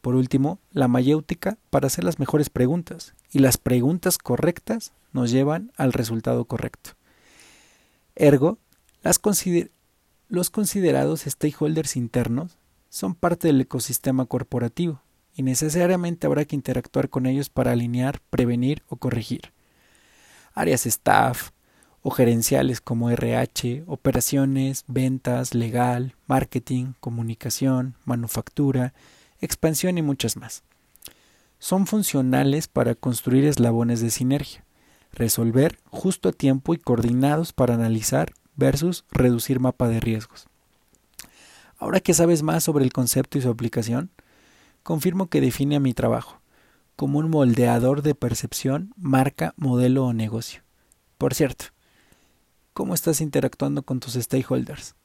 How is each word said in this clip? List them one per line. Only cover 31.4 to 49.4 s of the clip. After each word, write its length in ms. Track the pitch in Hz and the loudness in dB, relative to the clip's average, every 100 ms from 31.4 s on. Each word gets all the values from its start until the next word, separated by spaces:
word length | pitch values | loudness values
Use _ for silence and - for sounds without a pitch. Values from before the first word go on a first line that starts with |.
| _ _ | _ _
Son 280 | - 185 196 | -2 0 2
funcionales 800 | 214 202 143 127 131 139 143 - | 0 0 0 2 4 2 2 -2
para 260 | - 120 | 0 0
construir 520 | 120 - 117 - 127 147 | 0 -2 -2 2 4 4
eslabones 540 | 139 117 117 117 117 | 4 4 4 2 0
de 80 | 113 | 0
sinergia, 560 | 113 127 139 143 - _ _ _ _ _ | 0 0 0 -2 -12 _ _ _ _ _
resolver 680 | - 117 - 117 120 156 - _ | -4 -2 0 2 4 2 0 _
justo 420 | - 190 185 190 | -4 -4 0 -2
a 40 | |
tiempo 420 | - 139 135 135 | 0 0 0 0
y 40 | 170 | -4
coordinados 760 | - 120 117 123 135 151 165 | 0 2 2 2 2 2 -2
para 200 | - 123 | 0 2
analizar 600 | 117 113 113 107 135 165 - _ - | 2 2 0 0 -2 -2 -8 _ 0
versus 480 | 135 135 170 180 _ | 0 2 -2 -4 _
reducir 480 | - 127 120 - 127 | 2 4 4 0 0
mapa 260 | 127 - 123 | 0 0 0
de 140 | 113 | 0
riesgos. 480 | 113 110 - - - _ _ _ _ _ _ _ - _ - - - _ | 0 -4 -6 -20 -20 _ _ _ _ _ _ _ -20 _ -20 -20 -20 _
Ahora 220 | - 185 | -2 -2
que 120 | - | 2
sabes 280 | 170 170 170 | 4 6 4
más 220 | 151 165 | 2 0
sobre 200 | 165 147 | 2 2
el 80 | 131 | 2
concepto 460 | - 123 - 131 143 | 2 0 0 0 -2
y 20 | |
su 80 | 127 | -2
aplicación, 600 | 120 117 - 113 120 180 _ _ _ _ _ _ _ | 0 -2 -2 -2 -2 -4 _ _ _ _ _ _ _
confirmo 460 | - 165 175 180 190 | -6 -2 0 0 0
que 120 | 156 | 2
define 360 | 135 - 139 147 | 2 2 0 2
a 40 | |
mi 140 | 135 | 0
trabajo 460 | 120 117 117 - - _ _ _ _ _ - | 0 0 0 -4 -18 _ _ _ _ _ -6
como 240 | 139 143 | -2 0
un 100 | 160 | 0
moldeador 720 | 160 131 113 120 117 123 143 | 4 4 4 4 4 2 2
de 140 | 147 143 | 0 0
percepción, 760 | 123 117 117 - 135 139 190 226 | -2 -4 -6 -4 -2 -4 -6 -8
marca, 580 | 170 135 135 - | 0 2 2 -2